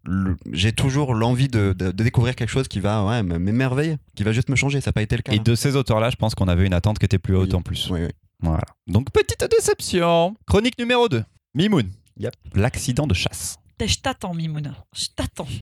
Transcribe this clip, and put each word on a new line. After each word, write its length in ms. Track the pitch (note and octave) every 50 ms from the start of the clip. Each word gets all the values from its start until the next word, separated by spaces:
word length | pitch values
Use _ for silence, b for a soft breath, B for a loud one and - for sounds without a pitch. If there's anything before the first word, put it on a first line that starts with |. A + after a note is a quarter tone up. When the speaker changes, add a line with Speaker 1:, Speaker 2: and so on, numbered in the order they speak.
| _
Speaker 1:
Le, 320 | C#2+ F2+ F#2+ F#2+ F#2+ F2+ - - G1+
j'ai 220 | A1 E2+ F#2 A2+
toujours 420 | A2 - - C3+ C3 C#3+ D3 C3 A#2
l'envie 320 | A2 A2+ A#2+ B2 A#2+ C3+
de, 280 | C#3 B2+ A2 G2+ G2 F#2 F#2
de, 140 | F#2 F#2
de 100 | F2+ F#2+
découvrir 320 | A2+ A#2 - - A#2 B2 B2
quelque 140 | - B2 G#2+
chose 160 | - C3 C3
qui 140 | - - G#2
va, 240 | F2+ G2+ G#2+ A2 G2
ouais, 140 | G2 A#2+ A#2+
m-, 200 | G#2 F2 E2+ E2+
m'émerveiller, 600 | F2+ G2 G#2+ B2 C3+ C3 B2+ C3+ D3+ E3 D#3 C#3+ _ _ _
qui 80 | - G#2
va 80 | G#2+
juste 160 | A2 A#2+ - -
me 80 | C3+
changer. 240 | B2 C3 C#3 C#3+ C#3
Ça 80 | - G#2
n'a 40 | E2+
pas 80 | A2
été 120 | G#2+ - A#2+
le 60 | A#2
cas, 80 | - -
Speaker 2:
Et 40 | -
Speaker 1:
là. 60 | G#2+ A2
Speaker 2:
de 100 | A#2+ A#2+
ces 220 | A2+ - C#3+ C3+
auteurs-là, 340 | C#3 B2 - A#2 A2 A2+ A#2+
je 60 | B2
pense 180 | - A2+ G#2+ -
qu'on 140 | - G2 F2+
avait 180 | F2 E2+ F#2+
une 80 | G2 F2+
attente 240 | F2 - G#2+ G#2+ -
qui 60 | -
était 140 | F#2+ G2+ F2+
plus 180 | - - F#2+
haute 140 | F#2 F#2+ F#2
Speaker 1:
Oui. 40 | G2
Speaker 2:
en 80 | F2+
plus. 260 | - - E2+ - - -
Speaker 1:
Oui, 100 | F#2 E2 E2+
oui. 40 | - - _ _ _ _ _
Speaker 2:
Voilà. 240 | - E2 D#2+ D#2+ - - _ _ _ -
Donc, 220 | E2+ G#2+ C3+ -
petite 340 | - A4 - - - - - -
déception. 880 | A4+ A4+ - - G#4 - - - - F3 E3+ E3+ E3+ E3+ E3+ F3+ A3 _ _ -
Chronique 280 | - G3+ A3 B3 -
numéro 320 | - A#3+ A#3 B3+ A#3+ A#3+ A#3
deux. 140 | D3 A2+ G#2 _ _ _ _ _ _
Mimoun. 340 | C3 F3+ A3 G#3 D3+ G#2+ F#2 F#2+ _ _ _ _ -
Speaker 1:
Yep. 140 | G2+ G#2+ - _ _ - -
Speaker 2:
L'accident 520 | F#2+ G#2 B2+ - - - - B2 C3+ D3
de 80 | C#3+ F2+
chasse. 440 | E2+ - - - - - - - _ _ _ _ -
Speaker 3:
Je 140 | A#3 G3+ -
t'attends, 400 | - - C4+ C4 _ - F#3 F3
Mimoun. 380 | E3 E3 D#3+ D3+ D3+ D3 C#3 B2 - - _ -
Je 100 | - - - _
t'attends. 320 | - - - _ - E3+ C3 - -